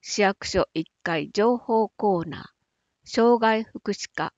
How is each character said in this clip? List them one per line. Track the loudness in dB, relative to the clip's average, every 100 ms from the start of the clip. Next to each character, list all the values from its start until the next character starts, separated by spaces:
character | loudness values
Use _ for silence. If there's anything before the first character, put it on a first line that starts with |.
市 | -8 0
役 | 0 0 -4
所 | -2 -2
一 | -4 -8 _
階 | -4 -4 -4
情 | 0 2 0
報 | 0 0 0
コ | _ 0 0
ー | -2
ナ | -10 -14 _ _ _ _ _ -8
ー、 |
障 | 2 4 4
害 | 2 0
福 | -4 -10 -6
祉 | -6 -8
課 | -8 -8